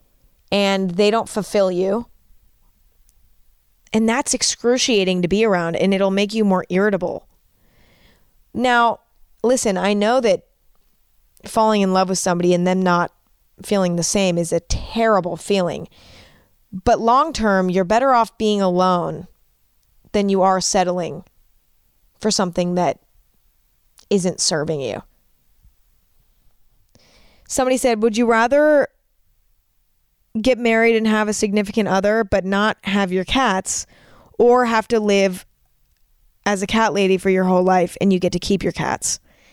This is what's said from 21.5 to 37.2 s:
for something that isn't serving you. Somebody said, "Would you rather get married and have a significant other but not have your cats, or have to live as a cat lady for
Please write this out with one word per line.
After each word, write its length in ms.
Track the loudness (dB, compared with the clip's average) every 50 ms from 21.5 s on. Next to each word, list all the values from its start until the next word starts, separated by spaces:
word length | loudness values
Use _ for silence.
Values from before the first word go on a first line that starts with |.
| _ _ _ _ _ _ _ _ _ _ _ _ _ -6
for 120 | -4 -4
something 460 | -2 -2 -2 -4 -2 -4 -4 -2 0
that 220 | 0 0 -2 -2 -4 _ _ _ _ _ _ _ _ _ _ _ _ _ _ _ _ _ _ _ _ -8 -2
isn't 320 | -2 -2 0 -2 -4 -4
serving 400 | -4 -4 -2 -2 -4 -4 -4 -6
you. 220 | -6 -8 -8 -10 -12 _ _ _ _ _ _ _ _ _ _ _ _ -20 _ _ _ _ _ _ _ _ _ _ _ _ _ _ _ _ _ _ _ _ _ _ _ _ _ _ _ _ _ _ _ _ _ _ _
Somebody 300 | -10 -4 -2 0 0 0
said, 260 | 0 2 0 0 2 0
"Would 140 | 0 2
you 80 | 2 2
rather 640 | 2 2 2 2 2 4 4 4 6 4 4 2 0 _ _ _ _ _ _ _ _ _ _ _ _ _ _ _ _ _ _ _ _ _ _ _ _ _ _ _ _ -8 -2
get 160 | 0 0 0
married 400 | 0 0 0 2 2 4 4 2
and 100 | 2 2
have 220 | 0 0 0 0 -2
a 40 | -2
significant 520 | -2 -2 -2 0 -2 -2 -2 -2 -2 -2
other 380 | 0 0 0 0 0 0 0 0
but 180 | 0 0 -2 0
not 360 | 0 0 0 0 0 -2 _ -6
have 280 | -2 -2 0 0 0 -2
your 120 | -4 -4
cats, 600 | -2 -2 0 0 0 0 -2 -4 -6 -8 -8 -8 _ -18 _ _ _ -20 -20 _ _ _ 2
or 260 | 4 4 4 4 2
have 240 | 2 0 -2 -2 0
to 100 | -2 0
live 460 | 0 2 2 2 2 2 0 -4 -14 _ _ _ _ _ _ _ _ _ _ _ _ _ _ _ _ _ _ _ -4
as 160 | -4 -4 -2 -4
a 40 |
cat 280 | -2 -2 0 0 0 0
lady 240 | 0 0 2 0
for 100 | 0